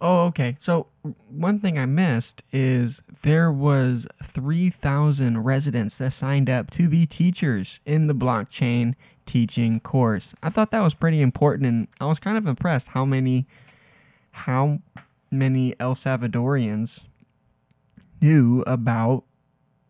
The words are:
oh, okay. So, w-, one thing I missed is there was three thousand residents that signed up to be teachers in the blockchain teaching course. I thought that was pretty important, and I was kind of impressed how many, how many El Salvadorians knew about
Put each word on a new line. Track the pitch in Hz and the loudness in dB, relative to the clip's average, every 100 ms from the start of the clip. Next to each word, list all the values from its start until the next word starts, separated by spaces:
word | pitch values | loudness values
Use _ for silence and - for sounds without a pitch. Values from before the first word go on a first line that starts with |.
oh, | 170 180 175 | 0 2 2
okay. | 165 127 131 | 0 -4 -4
So, | - 170 - _ | -2 -2 -2 _
w-, | 156 - 110 | -14 -14 -14
one | 143 175 208 | -4 -2 0
thing | 202 156 | 0 -2
I | 131 | 0
missed | 147 185 117 - - _ | 0 2 0 -4 -14 _
is | 135 131 127 120 - - - | -2 0 2 -2 -6 -16 -6
there | 147 156 170 | 0 2 2
was | 139 147 139 127 123 117 - | 2 2 2 2 -2 -6 -16
three | - - 135 165 180 | -12 -6 -2 0 0
thousand | - 147 139 151 143 127 113 | -2 -2 0 2 2 0 0
residents | 113 135 143 120 104 - | 0 0 0 -2 -4 -4
that | 131 | -6
signed | - 135 139 131 | -4 -2 0 0
up | 127 - | 0 -4
to | - 170 | 0 2
be | 165 165 | 2 0
teachers | - 170 180 156 110 95 - | 2 0 2 0 -2 -4 -10
in | - 151 156 | -2 0 2
the | |
blockchain | 135 127 117 101 - 123 120 120 127 _ _ - | 0 0 -2 -4 -2 0 2 0 -4 _ _ -4
teaching | 127 117 - 117 110 | 0 0 0 0 -2
course. | - 135 120 107 - - | -2 0 2 0 -6 -10
I | - | -4
thought | - 214 | -2 0
that | 226 | 2
was | 185 | 0
pretty | - 165 156 | 0 0 2
important, | 135 - 147 139 131 | 2 2 0 2 0
and | 117 107 _ | 0 -4 _
I | 139 | -4
was | 156 | -2
kind | 190 220 | -2 -2
of | 202 | -2
impressed | 123 - 139 - | -2 -2 -2 -4
how | 127 | -4
many, | 135 131 131 127 131 _ _ _ _ _ _ _ _ | 0 0 0 0 -2 _ _ _ _ _ _ _ _
how | - - 127 143 147 - - - _ _ | -12 -4 -2 0 -2 -8 -20 -20 _ _
many | 135 131 131 127 - | -2 0 0 0 -2
El | 127 | -4
Salvadorians | 127 135 131 120 120 123 139 113 107 113 - - _ _ _ _ _ _ _ _ _ _ - | -4 -4 -4 -2 -2 -2 0 -2 -4 -6 -10 -20 _ _ _ _ _ _ _ _ _ _ 0
knew | 147 156 120 127 - | 4 6 6 4 0
about | 127 117 117 113 127 - _ _ _ _ _ _ | -2 -2 0 0 -2 -4 _ _ _ _ _ _